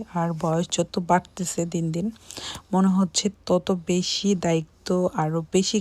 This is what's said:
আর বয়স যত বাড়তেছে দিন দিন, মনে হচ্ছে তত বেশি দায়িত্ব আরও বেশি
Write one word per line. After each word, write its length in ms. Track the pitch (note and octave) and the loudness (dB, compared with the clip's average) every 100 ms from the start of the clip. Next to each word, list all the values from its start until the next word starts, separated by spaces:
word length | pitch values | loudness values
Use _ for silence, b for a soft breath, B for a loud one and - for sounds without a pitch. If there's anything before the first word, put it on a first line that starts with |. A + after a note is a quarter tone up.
| G#3+ F3 | -6 -4
আর 100 | E3+ D#3+ | -2 -2
বয়স 220 | E3 E3 F3 - | 0 0 0 -2
যত 180 | - G#3 F3 | -2 -4 2
বাড়তেছে 500 | F3+ - - F3 - E3+ | 2 2 -8 -6 -4 -4
দিন 120 | E3+ E3 E3 | -2 -2 -2
দিন, 120 | G#3 A3 B B B B - | -4 -8 B B B B -2
মনে 160 | F#3 F#3+ F#3 | 2 4 4
হচ্ছে 280 | F#3 - G#3 - - | 2 0 -4 -4 0
তত 200 | F3+ - F3+ E3 | 0 2 -2 0
বেশি 380 | F3+ F3+ - G3+ F#3+ F3 | 0 0 -2 0 0 2
দায়িত্ব 420 | E3 D#3+ _ - F3+ F3+ - | 0 -2 _ -2 0 0 0
আরও 160 | D#3 E3 D#3 F#3 | 0 -2 0 0
বেশি 220 | G3 G#3+ | 2 0